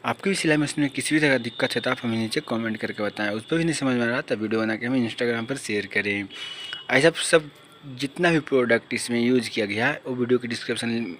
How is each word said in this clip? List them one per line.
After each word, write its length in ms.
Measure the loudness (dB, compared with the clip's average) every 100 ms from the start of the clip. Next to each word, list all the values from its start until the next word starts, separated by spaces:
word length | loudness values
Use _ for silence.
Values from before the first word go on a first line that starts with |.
आपकी 260 | -4 -2 -2
भी 60 | 0
सिलाई 200 | 2 2
मशीन 260 | 2 0
में 80 | -2
किसी 240 | -2 0
भी 60 | 2
तरह 100 | 4
का 80 | 2
दिक्कत 360 | 0 -2 -2
है 60 | 0
तो 100 | -2
आप 80 | -2
हमें 140 | -2 -2
नीचे 220 | -2 -4 -2
comment 280 | -4 -2 -4
करके 260 | -6 -4
बताएं। 260 | -4 -2 -4
उस 140 | -4 -2
पर 100 | 0
भी 80 |
नहीं 100 | 0
समझ 200 | 0 0 2
में 60 |
आ 40 | 0
रहा 140 | -2
तो 160 | -2 -2
वीडियो 240 | 0 0
बना 160 | 0 -2
के 100 | 0
हमें 220 | 0 0
Instagram 400 | 0 -2 -2 -4
पर 80 | -6
share 300 | -2 -4 -2
करें। 420 | -2 -2 -2 -4 -10 -12 -12 -12 -12 0
ऐसा 200 | 6 6
सब 400 | 4 4 4 2 -16 -20 -18 -16 -6
जितना 320 | -6 0 2
भी 100 | 2
product 540 | 4 2 4 2 2
इसमें 260 | -6 -2 2
यूज़ 300 | 4 4 2
किया 160 | -2 -2
गया 200 | 0 0
है 140 | -2 -6
वो 80 |
वीडियो 240 | -2 2 2
के 100 | 2
description 680 | -6 -4 -4 -2 -2 -4